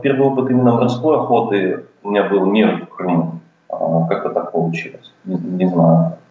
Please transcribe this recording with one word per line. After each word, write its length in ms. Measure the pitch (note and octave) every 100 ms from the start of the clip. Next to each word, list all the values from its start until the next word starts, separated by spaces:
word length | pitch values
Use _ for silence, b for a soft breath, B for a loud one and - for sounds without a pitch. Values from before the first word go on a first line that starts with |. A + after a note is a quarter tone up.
первый 240 | C#3 C3 C3+
опыт 200 | B2+ A#2+
именно 240 | B2 B2
морской 420 | A#2 B2 - D#3 C3+
охоты 680 | - A#2 A2+ G2+ F#2 - - _
у 60 | G2+
меня 120 | G2+ F#2
был 180 | G2 G2
не 180 | G#2+
в 220 | F#2+ F2 -
Крыму. 540 | - F2+ E2 E2 - - _ -
А, 380 | - - E2 E2
как-то 240 | G2+ A2
так 220 | - -
получилось. 600 | E2 E2 E2 - - - _
Не, 120 | - F2+
не 300 | E2 F2+ F#2
знаю. 460 | E2+ E2 E3 E3 - _